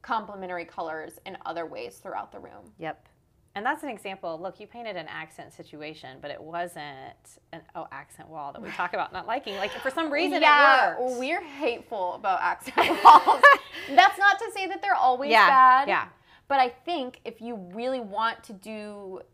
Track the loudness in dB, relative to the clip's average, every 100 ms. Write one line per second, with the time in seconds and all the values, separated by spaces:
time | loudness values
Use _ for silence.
0 | -6 -6 -6 -14 -10 -10 -10 -12 -10 -10
1 | -14 -18 -18 -16 -12 -10 -10 -12 -14 -16
2 | -14 -12 -12 -18 -20 -20 -20 _ -14 -14
3 | _ _ _ _ _ -8 -6 -6 -10 -12
4 | -14 -12 -12 -10 -12 -16 -20 -16 -14 -12
5 | -12 -14 -16 -18 -20 -20 -20 -16 -16 -16
6 | -20 -16 -14 -14 -12 -10 -10 -10 -16 -16
7 | -18 -20 _ _ _ -20 _ -16 -14 -16
8 | -18 -20 -18 -14 -14 -14 -14 -8 -6 -4
9 | -6 -8 -6 -6 -6 -8 -8 -6 -8 -4
10 | -4 -2 -2 4 6 8 8 6 2 -2
11 | -6 -6 -6 -6 -8 -6 -6 -6 -10 -8
12 | -6 -6 -4 -2 -2 -4 -6 -2 0 6
13 | 10 10 8 6 8 6 2 -16 2 6
14 | 6 4 2 2 -6 -8 -8 -6 -2 2
15 | 2 0 4 6 8 8 8 6 2 -2
16 | -4 _ _ _ _ 0 0 -2 -8 -8
17 | -8 -12 -16 -14 -14 -12 -12 -8 -6 -6
18 | -8 -4 -4 -4 -16 -18 -14 -14 -14 -16
19 | -16 -16 -18